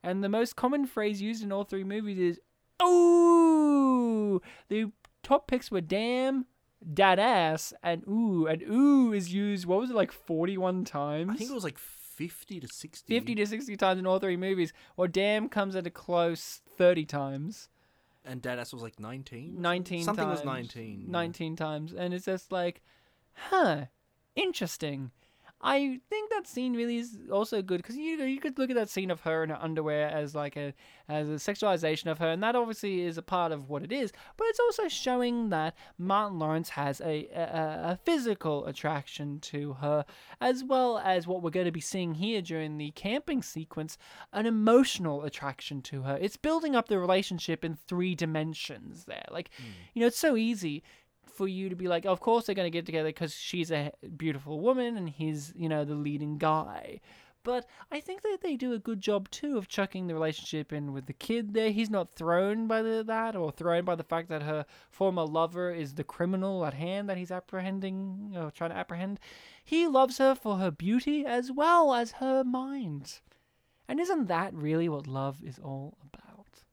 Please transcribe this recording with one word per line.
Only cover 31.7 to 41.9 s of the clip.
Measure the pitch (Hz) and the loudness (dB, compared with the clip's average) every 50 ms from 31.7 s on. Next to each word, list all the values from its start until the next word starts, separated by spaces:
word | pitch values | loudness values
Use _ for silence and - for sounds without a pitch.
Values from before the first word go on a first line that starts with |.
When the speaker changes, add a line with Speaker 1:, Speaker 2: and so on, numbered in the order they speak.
| 185 170 165 156 156 151 - 165 | 2 4 2 0 0 0 -2 -4
Speaker 1:
of | 156 151 | -2 0
her, | 170 160 | 0 0
and | 160 175 208 | 0 2 0
that | 226 240 | 2 2
obviously | 247 240 226 220 - - 208 190 180 | 2 0 0 -4 -6 -4 -2 -2 -2
is | 175 175 165 | -2 -2 -4
a | 165 | -6
part | 165 - 190 180 175 165 160 | -6 -2 0 0 2 0 -2
of | 147 139 131 | -4 -6 -6
what | 147 143 | -6 -6
it | 139 165 226 | -6 -4 -4
is, | 285 254 196 - - - - - | -4 -4 -4 -6 -12 -20 -20 -8
but | - 440 453 | -2 -2 -2
it's | 440 - | 2 2
also | 480 480 - - 427 339 | 2 2 2 0 -2 -2
showing | - - - 262 247 247 247 240 240 240 233 214 | -4 -4 -2 0 0 0 0 0 0 -2 -2 0
that | 185 156 156 160 - - - - - | 0 0 0 -2 -4 -8 -20 -20 -12
Martin | - 175 185 196 208 214 208 190 | -6 -2 2 2 2 2 0 -2
Lawrence | 165 156 156 156 160 165 - | -2 0 0 0 0 -2 -4
has | - - 143 143 139 - | -4 -4 -2 -2 -2 -2
a, | - 160 156 151 151 - - | -2 -2 -2 -2 -4 -6 -6
a, | - | -6
a, | 165 - - 165 160 156 156 170 160 165 180 | -4 -2 -2 -2 -2 -2 -4 -4 -2 -2 -4
a | 180 _ | 0 _
physical | - 339 302 247 233 208 - - 165 147 143 - | 0 2 2 2 -2 -2 -2 -2 -2 -2 -2 -4
attraction | - 139 - - 151 156 143 139 - - - 147 143 143 151 | -6 -8 -4 -2 -2 -2 -2 -6 -8 -10 -10 -8 -8 -8 -10
to | - - - 143 143 147 135 | -12 -8 -8 -6 -6 -6 -8
her, | 131 143 147 151 151 143 - - - - - - _ | -4 -2 0 0 0 0 -4 -12 -20 -20 -20 -10 _
as | 240 247 254 254 269 | 0 0 0 0 0
well | 262 269 254 254 247 233 | 2 2 4 4 4 2
as | 208 - 190 185 180 165 | 0 2 2 2 2 2
what | 175 185 185 | 0 -4 -2
we're | 175 165 | -2 -2
gonna | 151 180 180 175 | 0 2 0 0
be | 170 170 | -2 -4
seeing | - - | -8 -4